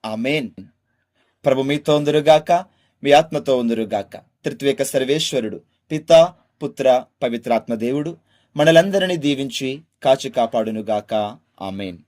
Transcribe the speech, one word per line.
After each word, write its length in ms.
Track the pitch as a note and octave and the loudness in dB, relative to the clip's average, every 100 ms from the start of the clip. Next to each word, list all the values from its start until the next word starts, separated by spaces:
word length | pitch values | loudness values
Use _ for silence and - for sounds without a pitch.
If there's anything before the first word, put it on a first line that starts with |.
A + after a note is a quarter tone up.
| A2 | -10
ఆమేన్. 440 | A2 B2 D3+ A#2 - F#2+ _ _ _ _ _ _ _ C#3+ | -6 -4 -4 -6 -14 -20 _ _ _ _ _ _ _ 0
ప్రభు 160 | C3 | 0
మీతో 360 | C3+ D3 D3+ D3 | 0 -2 0 0
ఉందురుగాక, 540 | D3 D3+ D3 D#3 D#3 F3 G3 _ _ _ | 2 0 4 4 4 -2 -2 _ _ _
మీ 80 | C#3 | 4
ఆత్మతో 460 | C#3+ E3 D3+ C3 B2+ | 4 4 -4 0 0
ఉందురుగాక. 600 | A#2+ A2+ G#2+ G#2 G2 - | 0 -2 -2 -6 -8 -16
త్రిత్వేక 680 | _ _ D3+ B2+ C#3 B2+ | _ _ -10 -4 -2 -2
సర్వేశ్వరుడు, 800 | C3+ C#3 B2+ D3+ - C#3 A2 G2 _ _ _ | -2 -2 0 -2 -2 -4 -4 -10 _ _ _
పిత, 420 | D#3 D#3 E3 F3 - _ _ | -10 4 6 6 0 _ _
పుత్ర, 400 | D3 - C3 B2+ C3 _ | -10 -2 2 2 0 _
పవిత్రాత్మ 500 | B2+ A#2 A#2 A#2 - | -6 -6 -2 -2 -2
దేవుడు 440 | A#2 A#2 C#3 D3+ E3+ _ _ _ C#3+ | -4 -2 -4 -6 -10 _ _ _ 2
మనలందరినీ 600 | D3+ E3 F#3+ G3 F#3 F3 | 4 6 4 0 -2 -2
దీవించి 640 | D3 C3+ C#3 - C3+ C#3 _ _ | -2 -2 -4 -6 -8 -10 _ _
కాచి 260 | C3+ C3 C3+ | 0 0 0
కాపాడునుగాక. 1080 | - A2+ A#2+ A2 A2 G#2 G#2 G#2 A2 G#2 A#2 _ _ | -2 -2 -2 -4 -6 -4 -6 -4 -4 -4 -10 _ _
ఆమేన్. 360 | G2 G2 G2 F2 | -12 -10 -12 -14